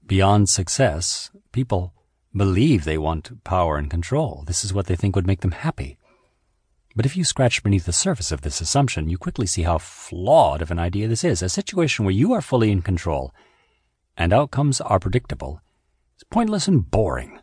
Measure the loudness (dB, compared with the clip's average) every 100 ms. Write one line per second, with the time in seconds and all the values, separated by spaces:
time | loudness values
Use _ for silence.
0 | 0 2 4 4 4 0 -2 0 0 0
1 | -6 -6 -10 -20 _ -6 -2 -2 -4 _
2 | _ _ _ 0 2 4 4 2 0 -2
3 | -2 -4 -8 -18 -4 0 0 0 -2 -4
4 | -2 -2 -2 -6 -6 -6 -2 -4 -2 0
5 | 0 0 0 0 -2 -2 -6 -6 -12 -14
6 | _ _ _ _ _ _ _ _ _ -2
7 | -2 0 -2 2 2 2 2 0 0 -2
8 | -2 -2 -4 -4 -6 -6 -2 2 2 0
9 | -4 -4 -6 -4 -4 0 0 0 -4 -20
10 | -14 -6 4 6 6 0 -4 -2 -2 -2
11 | -2 0 0 0 -2 -4 -4 0 0 2
12 | 2 4 2 2 0 2 4 2 0 -2
13 | -2 -4 -6 _ _ _ _ _ _ _
14 | _ -2 4 4 2 0 0 0 0 0
15 | 2 -2 -2 -10 -10 -12 _ _ _ _
16 | _ _ -4 0 0 0 2 2 4 0
17 | 0 -2 -8 -18